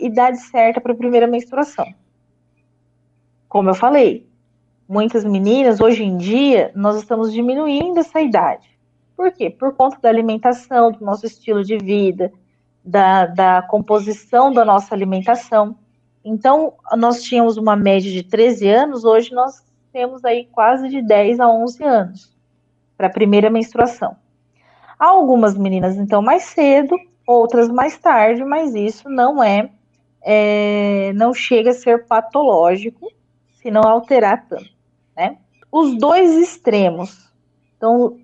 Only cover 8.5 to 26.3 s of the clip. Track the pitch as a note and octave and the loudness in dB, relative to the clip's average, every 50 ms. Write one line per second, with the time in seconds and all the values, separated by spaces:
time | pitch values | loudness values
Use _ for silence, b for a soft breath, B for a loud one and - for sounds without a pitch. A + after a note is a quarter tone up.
8.5 | - - _ _ _ _ _ _ _ _ _ _ _ - F4+ F#4 F4+ - - B3 | -4 -6 _ _ _ _ _ _ _ _ _ _ _ -4 -4 -4 -4 -4 -6 -8
9.5 | - - C4 C#4 C4+ - C4 C4 - - - A#3 A3 A3+ A3+ A3+ A3 A3 - B3 | -6 -6 -6 -4 -2 0 -2 -2 -2 0 0 0 2 2 0 -2 -4 -2 -2 -2
10.5 | B3 A#3+ - - C4 A#3+ A#3 A#3 A3 A3+ G#3+ G3+ G3+ G#3 - A3+ - _ _ A#3 | -2 -4 -6 -4 0 2 2 2 0 -2 -6 -8 -8 -6 -8 -12 -14 _ _ -4
11.5 | G#3+ G#3 G3 F#3+ A3 G#3+ G3 F#3+ G#3 G#3 G3 F#3+ F3 F#3 F#3 F#3+ - _ _ _ | -2 -2 -2 -4 -4 -6 -4 -2 -2 0 0 0 -2 -2 -6 -8 -8 _ _ _
12.5 | _ _ _ _ _ _ _ F#3 F3 G3+ F#3+ F#3+ F#3+ F#3+ F#3 E3+ F3 F#3+ F#3+ F#3 | _ _ _ _ _ _ _ -2 0 2 2 4 4 2 0 0 0 0 2 2
13.5 | F#3 F3+ F3+ - - G#3 F#3+ - G#3+ G#3+ G3 G#3+ G#3 - _ _ - A#3+ C4 C#4 | 2 0 0 -2 -4 -4 -2 -2 -2 -2 -2 -4 -8 -10 _ _ 2 2 2 4
14.5 | C4 A#3+ A3+ G#3+ G3 G3+ G3 - A3 G3 G3 F#3+ F#3+ F#3+ F#3+ A3+ A#3+ A#3+ - - | 2 2 2 4 2 2 0 -4 -6 -6 -4 -4 -4 -4 -2 -2 -2 -2 -2 -2
15.5 | A3+ G#3+ G#3 G#3+ A3+ - _ _ _ _ _ _ _ _ - G#3+ A3 G#3+ G#3+ C4 | 0 0 0 -2 -4 -14 _ _ _ _ _ _ _ _ -10 -8 -6 -2 2 2
16.5 | C#4 D#4 D#4+ D4+ - _ _ - - A#3 A#3 A#3+ A#3+ A#3+ - - B3+ A#3+ A#3 A3+ | 2 2 0 -2 -6 _ _ -6 -2 0 0 0 -2 -4 -6 -4 0 0 0 0
17.5 | A3 A3 A3 A3 G#3 G3+ G3 G3 G3 G3 F#3 G3 F#3 F#3 F3 F#3 - G#3 A3+ B3 | 0 -2 -2 0 0 0 2 0 0 0 -2 -4 -6 -8 -8 -4 0 2 2 2
18.5 | A#3+ G3 G3+ G3 G#3 A#3+ C#4+ D4+ C4+ A#3+ A3 A3+ A3 A3+ A#3+ A#3+ B3+ B3 B3+ C4+ | 2 0 0 2 2 2 2 0 -4 -2 0 2 2 2 2 0 -2 -4 -4 -4
19.5 | C4 _ _ _ _ _ _ _ - B3+ B3 B3 C4 B3+ B3 B3 A#3 A#3+ A#3+ _ | -6 _ _ _ _ _ _ _ -8 -8 -6 -6 -8 -6 -4 -4 -4 -4 -6 _
20.5 | _ A#3+ G#3+ A3+ B3+ C4 C4 C4 C4+ C#4 A#3+ G#3+ G#3 G3+ G#3 G3+ A#3+ A#3+ B3 A#3 | _ 0 2 2 2 0 -4 -6 -6 -4 0 2 2 4 4 2 0 2 2 2
21.5 | A3+ A3+ A#3 B3 A#3+ - D4+ D4 B3 A3 F#3 F3+ - - _ _ _ _ _ _ | 2 2 -2 -6 -6 -6 -2 0 0 0 0 -4 -10 -18 _ _ _ _ _ _
22.5 | _ _ _ _ _ _ _ _ _ - G3 F#3 - - G#3+ G3+ G3+ G#3 G#3 G#3+ | _ _ _ _ _ _ _ _ _ -6 -6 -4 -2 0 0 2 2 2 2 2
23.5 | A3 A3+ A3+ A#3 - - A#3+ B3 - - G3+ - - - _ _ _ _ _ _ | 0 -2 -4 -4 -2 -2 -2 -2 -2 -6 -10 -10 -10 -12 _ _ _ _ _ _
24.5 | b b b b b b b b b - D4+ E4+ F#4+ F#4+ D#4+ B3+ B3+ A#3+ A3 G#3 | b b b b b b b b b 0 2 4 4 4 4 4 4 2 2 2
25.5 | G3 G3+ G3 G3 F#3+ F#3 F#3 F#3 F#3+ G3 G3+ G3+ G#3 G3+ G#3 A#3+ | 0 -2 -2 -2 -2 -2 -2 -4 -4 -4 -4 -2 0 0 2 2